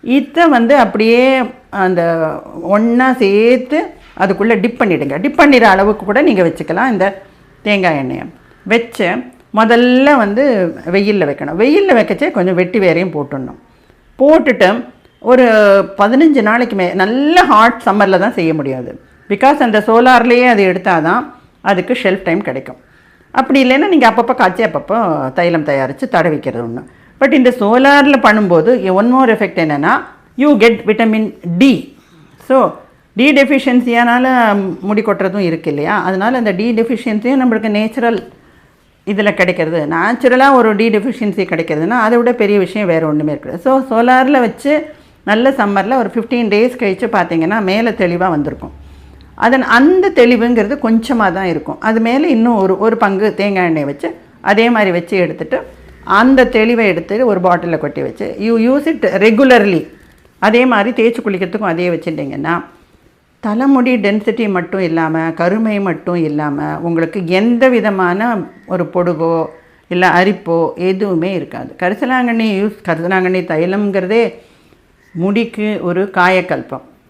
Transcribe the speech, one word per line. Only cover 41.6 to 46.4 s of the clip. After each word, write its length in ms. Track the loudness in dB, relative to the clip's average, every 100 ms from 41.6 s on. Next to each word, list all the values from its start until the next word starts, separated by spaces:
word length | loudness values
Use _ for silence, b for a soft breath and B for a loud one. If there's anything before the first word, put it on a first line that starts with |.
| -4 -4 -2
அதை 300 | 0 2 2
விட 140 | 0
பெரிய 260 | 0 0 2
விஷயம் 280 | 0 -2 0
வேற 200 | 0 0
ஒண்ணுமே 240 | -2 -2
இருக்காது. 280 | -6 -8 -6
So 220 | 0 0
சோலார்ல 500 | 0 0 2 2 2
வச்சு 640 | 2 0 -4 -2 -2 -4 B B B
நல்ல 260 | -2 0 0
சம்மர்ல 460 | 0 -2 0 -2 -2
ஒரு 140 | -2
ஃபிஃப்டீன் 340 | -4 -4 -2